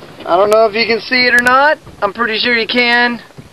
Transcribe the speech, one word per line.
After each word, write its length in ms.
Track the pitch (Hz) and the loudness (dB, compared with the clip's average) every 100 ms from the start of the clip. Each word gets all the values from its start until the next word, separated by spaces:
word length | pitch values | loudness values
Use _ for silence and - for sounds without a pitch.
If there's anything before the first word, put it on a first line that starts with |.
| - - - | -20 -14 -2
I 100 | 175 | 0
don't 140 | 208 | 2
know 160 | 220 226 | 2 2
if 80 | |
you 120 | 214 233 | 0 -2
can 140 | 226 | -4
see 260 | - 254 247 | -2 -2 2
it 60 | |
or 100 | 240 | 2
not. 360 | 247 269 294 302 - - | 2 4 2 0 -6 -6
I'm 100 | 202 | -6
pretty 260 | 202 233 214 | -4 -4 -4
sure 160 | 240 | -2
you 120 | 233 220 | -2 -2
can. 520 | 247 240 240 240 - - - - | -2 0 2 0 -4 -12 -20 -20